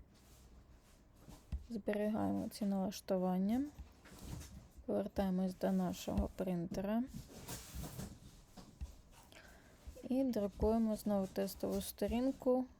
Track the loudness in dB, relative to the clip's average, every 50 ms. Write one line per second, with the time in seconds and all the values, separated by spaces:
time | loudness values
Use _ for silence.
0 | -20 -20 -20 -20 -20 -20 -20 -20 -20 -20 -20 -20 -20 -20 -20 -20 -20 -20 -20 -20
1 | -20 -20 -20 -20 -20 -20 -20 -20 -6 -4 -4 -4 -2 -2 -4 -2 0 2 2 2
2 | 4 2 4 2 2 2 2 2 0 -2 -2 -2 0 2 2 2 2 0 -2 -4
3 | -2 0 2 4 4 4 4 4 4 4 2 2 0 -2 -4 -10 -16 -16 -16 -20
4 | -20 -18 -16 -14 -10 -8 -8 -8 -10 -12 -14 -16 -18 -18 -20 -14 -6 -4 -2 -2
5 | -2 -2 0 0 2 2 4 2 2 0 0 0 0 2 2 4 2 2 -2 -2
6 | -4 0 2 2 2 0 0 -2 -2 0 0 0 -2 -2 -2 -2 0 0 2 0
7 | 0 -2 -4 -10 -12 -12 -14 -14 -12 -10 -10 -10 -12 -10 -8 -8 -8 -8 -8 -8
8 | -10 -10 -10 -14 -16 -18 -18 -20 -20 -20 -18 -18 -18 -18 -12 -10 -10 -10 -10 -16
9 | -20 -20 -20 -20 -20 -20 -20 -20 -20 -20 -20 -20 -20 -20 -20 -18 -18 -16 -14 -12
10 | -4 0 2 4 4 4 4 2 2 0 0 4 4 6 6 6 4 4 2 0
11 | 2 2 2 2 2 0 0 0 -2 -2 -2 -2 -2 0 0 0 -2 -2 -2 -2
12 | 0 0 2 2 2 2 0 2 2 4 4 4 2 -2 -6 -16